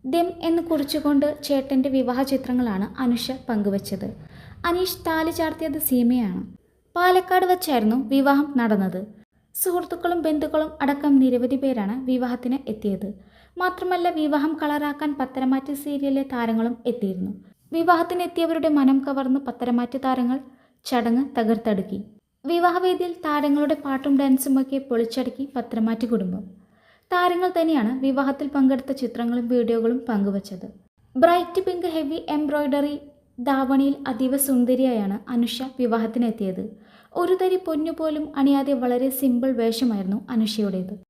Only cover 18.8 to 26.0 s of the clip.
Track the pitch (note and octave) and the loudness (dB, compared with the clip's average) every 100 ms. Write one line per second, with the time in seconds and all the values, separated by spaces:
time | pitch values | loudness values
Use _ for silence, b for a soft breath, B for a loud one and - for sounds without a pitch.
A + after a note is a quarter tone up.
18.8 | C4 C4+ C#4 C4+ C4 C4+ C4+ A#3+ B3 A#3+ | 6 4 2 -2 0 0 -2 -6 -2 0
19.8 | A#3+ C4+ C4+ B3+ A#3+ C4+ - B B B | -2 -4 -2 0 0 -2 -6 B B B
20.8 | - B3 A#3 A#3 C#4 - A3 A3+ - G3 | -4 -2 2 0 0 0 0 0 2 -2
21.8 | F#3 G3 - - _ _ C#4 E4+ F4 F4 | -2 -8 -10 -20 _ _ -2 2 2 4
22.8 | F#4 F4 F4 E4+ D#4 D4 D4 C#4+ D4 D4+ | 2 0 -2 -4 -2 0 2 2 2 0
23.8 | C#4 C4+ C#4 C#4 C#4 C4+ C#4 C4+ C4 C4+ | -2 -2 2 4 4 2 4 0 2 -4
24.8 | C4+ A#3 A3+ C4 B3 - C#4 B3+ A3+ A3+ | -2 0 0 -2 -4 -6 -8 -6 -6 -2
25.8 | A3 A3+ | 0 0